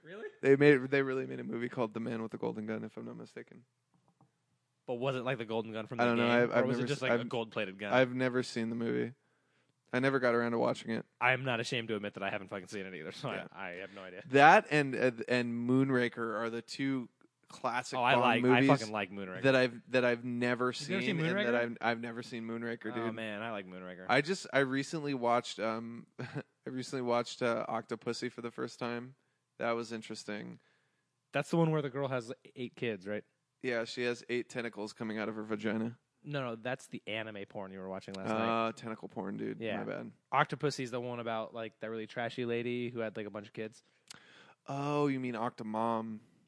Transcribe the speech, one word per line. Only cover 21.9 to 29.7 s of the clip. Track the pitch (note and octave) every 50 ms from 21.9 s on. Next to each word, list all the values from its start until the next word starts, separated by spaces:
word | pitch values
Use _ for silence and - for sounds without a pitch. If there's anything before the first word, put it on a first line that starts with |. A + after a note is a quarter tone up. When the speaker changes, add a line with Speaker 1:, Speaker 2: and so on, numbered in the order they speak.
| A#2 A2+
Speaker 2:
never | A#2 A#2+ A#2 A#2
seen | A#2+ - B2+ A#2 A2+
Moonraker, | A2+ A#2 A#2 A#2 A#2 A#2 A#2 - A2
Speaker 1:
Oh, | A#2+ A#2+ A#2
Speaker 2:
dude. | A2+ A2
Speaker 1:
man, | A2+ A2 A2 G#2 G2+
I | A2 A#2
like | A2 G2+ F#2+ F#2
Moonraker. | F#2 F#2 F#2 F2+ F#2 F2 F#2 -
Speaker 2:
I | A#2 C#3
just, | D3 D#3+ F#3+ F#3 - -
I | - C3+
recently | C#3 C3 C3 C3+ C#3 - - D#3+ D3 D3 C#3
watched, | B2+ A#2 A#2 A#2+ B2 A#2+ - - -
um, | G2+ A2 A2 A2+ A#2 A2+ A#2 A#2 - _ _
<laughs> | -
I | C3 B2 - D3+ - _ _ _ _ -
recently | C3 B2+ B2 - - C3+ B2
watched, | A#2+ A#2 A#2+ A#2 - - -
uh, | B2 A#2+ A#2 A#2 A#2 -
Octopussy | A2+ A2+ A2 - A#2+ A2 - A#2+ A#2 - - B2
for | - -
the | A#2 A#2+
first | - - B2+ A#2+ - -
time. | B2+ A#2 A#2+ A#2+ A#2+ C3 C3+ _ _ _ _ _ _ _ _ -
That | - A#2